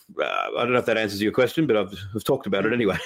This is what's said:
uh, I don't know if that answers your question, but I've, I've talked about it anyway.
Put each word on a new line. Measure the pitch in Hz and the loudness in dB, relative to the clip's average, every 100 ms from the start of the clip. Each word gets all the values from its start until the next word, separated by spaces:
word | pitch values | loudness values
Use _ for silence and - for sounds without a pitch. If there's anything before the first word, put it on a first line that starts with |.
| - - | -14 -4
uh, | |
I | 67 50 50 69 | -2 -2 -2 -2
don't | 120 | 2
know | 123 | 2
if | 113 | 2
that | 110 | 0
answers | 107 98 | 0 0
your | 107 | 0
question, | 95 123 - 151 | 2 2 2 2
but | 107 | 2
I've, | 95 92 98 110 | 0 -6 -10 -6
I've | |
talked | - 135 104 | -2 -2 0
about | 98 107 | 0 0
it | |
anyway. | 120 104 87 | 2 2 0